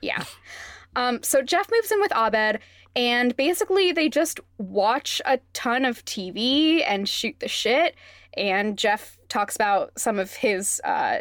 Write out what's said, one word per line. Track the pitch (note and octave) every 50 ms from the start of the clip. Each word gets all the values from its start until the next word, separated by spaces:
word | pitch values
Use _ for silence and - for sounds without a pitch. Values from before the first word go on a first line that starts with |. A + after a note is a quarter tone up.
yeah. | - - - - - - - - - - - - - - - - - - -
Um, | B3 B3 B3 A#3+ A3+ -
so | - - C4+ C4
Jeff | C4 F4 F4+ G4 -
moves | A4+ A#4 A4 -
in | G#4+ G4+
with | G4+ - -
Abed, | A3+ A3 A3+ A3 A3 G#3+ G#3+ G#3+ G#3 - - - - - _ -
and | B3 A#3+ A#3+ A#3+ A#3+ B3 B3 A#3+
basically | - C4+ D#4 F4+ - G#4+ - F#4 G4 F#4+ F4+
they | D4+ E4+ D#4 D#4
just | - D4 E4 D#4 - - - _ _
watch | - G3+ F#3 F#3+ G3+ F#3+ G#3+ B3 C#4+ - - - - -
a | - C4+ B3 - _ -
ton | - - B3 A#3 B3+ C4+
of | B3+ A#3+ - -
T | - - A3 F#3 F#3
V | E3+ G#3 A3+ B3 C4+ D4 D#4 D#4 D#4+ E4 -
and | - G3+ G3 G3
shoot | G3 - - - A#3 - -
the | A#2
shit, | A2+ - - - G#3+ A#3+ D4 E4+ E4+ - - - - - - - _ -
and | - G3 G3 F#3 G3 G#3 G#3+ G3+ -
Jeff | - G#3 G#3 G#3+ - - - _ _ -
talks | - A#3 G#3 G3+ -
about | - G#3+ G3+ G3+ F#3 D3+ - -
some | - - A#3 G#3+
of | G3+ F#3+ F#3+ -
his, | - - A3 G3+ F#3 G3+ - - - -
uh, | - F3+ - C3+ G2+ A#2 -